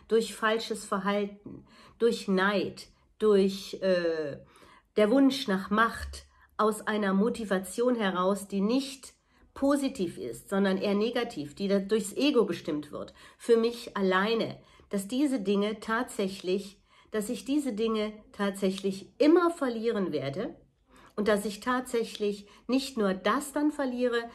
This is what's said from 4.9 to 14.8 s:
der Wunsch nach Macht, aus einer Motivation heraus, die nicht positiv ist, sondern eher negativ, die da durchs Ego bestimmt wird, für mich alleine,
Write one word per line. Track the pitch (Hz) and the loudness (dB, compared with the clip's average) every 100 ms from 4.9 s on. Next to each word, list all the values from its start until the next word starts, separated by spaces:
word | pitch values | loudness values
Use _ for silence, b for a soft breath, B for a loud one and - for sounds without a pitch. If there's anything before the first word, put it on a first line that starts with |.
| - | 2
der | 208 | 4
Wunsch | 269 269 - - | 6 6 4 -2
nach | 190 190 | -2 0
Macht, | 208 226 - - - - b b - | 2 2 -2 -12 -14 -20 b b 0
aus | 214 214 - | 0 0 -2
einer | 214 196 | 0 2
Motivation | 190 233 240 202 185 190 - 247 233 | 2 2 0 -2 -2 -2 0 0 2
heraus, | 196 180 185 202 - | 0 2 2 0 -2
die | 196 | -2
nicht | 202 262 269 - - _ b b b | 2 0 -2 -10 -18 _ b b b
positiv | - 277 285 269 - 180 - | -2 2 2 0 -2 -6 -6
ist, | 120 113 - | -10 -10 -4
sondern | 196 196 190 | 0 2 2
eher | 208 | 0
negativ, | 202 226 247 233 151 143 - | 2 0 -2 -4 -6 -10 -6
die | 196 | 0
da | 196 | 0
durchs | 190 220 190 | 2 0 0
Ego | - 277 247 190 | 0 2 4 2
bestimmt | 143 - 151 147 | -2 -4 -6 -6
wird, | 104 - B B B | -10 -12 B B B
für | - 226 | 2 4
mich | 233 233 - 202 | 4 -2 -8 -2
alleine, | 190 185 208 226 156 - B B | 2 2 2 0 -2 -8 B B